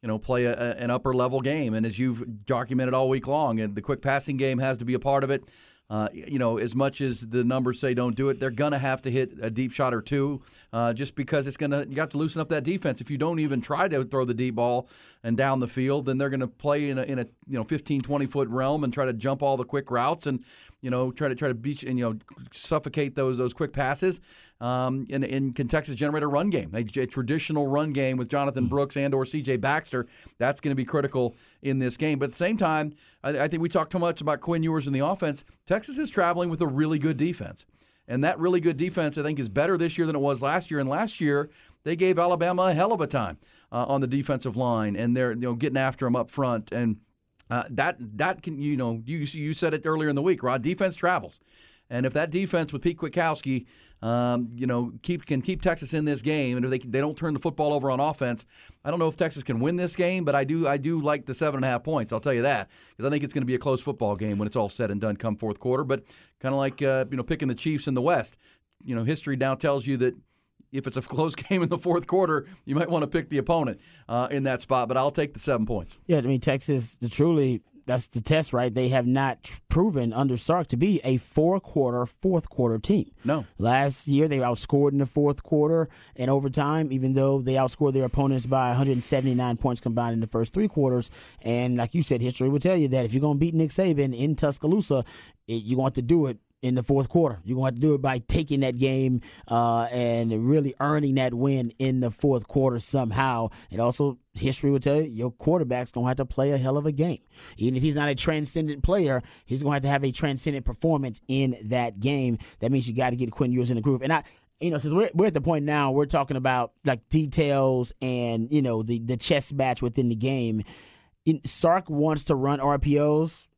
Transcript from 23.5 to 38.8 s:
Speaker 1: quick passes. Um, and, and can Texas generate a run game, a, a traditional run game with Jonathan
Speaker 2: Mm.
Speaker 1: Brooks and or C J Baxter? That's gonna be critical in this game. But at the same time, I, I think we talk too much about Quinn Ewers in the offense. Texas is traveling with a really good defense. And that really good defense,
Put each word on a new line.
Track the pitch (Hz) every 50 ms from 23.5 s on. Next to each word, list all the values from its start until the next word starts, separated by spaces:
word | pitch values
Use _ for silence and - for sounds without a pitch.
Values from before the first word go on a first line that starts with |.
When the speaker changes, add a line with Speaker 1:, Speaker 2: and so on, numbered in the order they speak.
| 120
Speaker 1:
quick | - 165 143 147
passes. | - 143 127 143 139 - 185 175 - - _ - - - - _ _
Um, | 120 120 123 127 127 127 131 135 131 -
and, | 135 135 135
and | - 131 135 135 135 120
can | - 139 120
Texas | - 156 151 - 139
generate | 110 147 147 147 156
a | 147 151
run | 143 143 170 208
game, | 175 143 95 78 90
a, | 113 117 107 - 135
a | 127 123
traditional | - 135 127 113 147 160 - - 156 151 143 135
run | 135 143 151 156 143
game | 135 135 131 131 127
with | 123 117
Jonathan | - 143 139 139 127 135 123
Speaker 2:
Mm. | -
Speaker 1:
Brooks | 131 143 143 139 - 143
and | 139 139 135
or | 135 131
C | 131 - 151
J | 139 120 131
Baxter? | 123 107 135 143 156 160 - - 123 120 - - - - - _ _
That's | 117 127 143 -
gonna | - 151 139
be | 135 131
critical | - - 151 139 139 - 131 123 117 - _ _ _ _ _
in | - 139 135 135
this | 131 127 120
game. | - 156 156 151 135
But | 147
at | 139
the | 120 -
same | 175 185 220 208
time, | 202 165 156 156 156 151 147 _ _ _ _ _ -
I, | 143 151 135
I | 139 156
think | 160 160
we | 165 165
talk | - 185 156 -
too | - 185
much | 170 170 160 -
about | 156 147 151 143
Quinn | - 170 170 165 160
Ewers | 160 160 160 135
in | 139 139
the | 131 139
offense. | 156 190 190 - 156 143 135 - _ - _ _
Texas | - 180 220 214 - 277 262
is | 311 226
traveling | - - 180 170 175 175 180 175
with | 165 156
a | 170 156
really | 131 135 156 156 160 151
good | 139 160 156 131
defense. | 143 170 175 - 101 - - - - _ _ _ _ _ _ _ _ -
And | 117 127 143
that | 160 185 -
really | 160 180 180 180
good | 160 170 165
defense, | 131